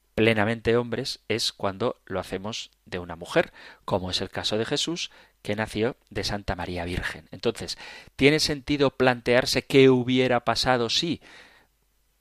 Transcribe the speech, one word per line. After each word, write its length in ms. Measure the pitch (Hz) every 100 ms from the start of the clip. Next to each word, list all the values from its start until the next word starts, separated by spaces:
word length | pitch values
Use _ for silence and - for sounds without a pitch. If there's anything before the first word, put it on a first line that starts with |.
| _
plenamente 600 | - 110 110 104 117 113 117
hombres, 440 | 120 113 - - -
es 240 | 110 -
cuando 480 | - 101 98 117 -
lo 160 | - 92
hacemos 500 | - 95 104 - - _
de 140 | - 90
una 180 | 87 85
mujer, 360 | 90 165 - - - -
como 260 | - 95 92
es 100 | 92
el 80 | 95
caso 300 | 98 - 107
de 80 | 113
Jesús, 440 | 143 - 175 - - - _
que 160 | - 104
nació 400 | 110 104 117 - -
de 140 | 101
Santa 320 | 95 104 95 87
María 280 | 87 90
Virgen. 440 | 85 90 - 80 80
Entonces, 480 | - 117 - 90 - - - - -
¿tiene 240 | 135 151
sentido 500 | - 143 - 147 135
plantearse 720 | - 127 120 123 123 - 131
qué 260 | - 139 131
hubiera 520 | 127 120 127 127 120
pasado 500 | - 113 135 127 113
si? 320 | - 170 127 - - - - _ _ _ _ _ _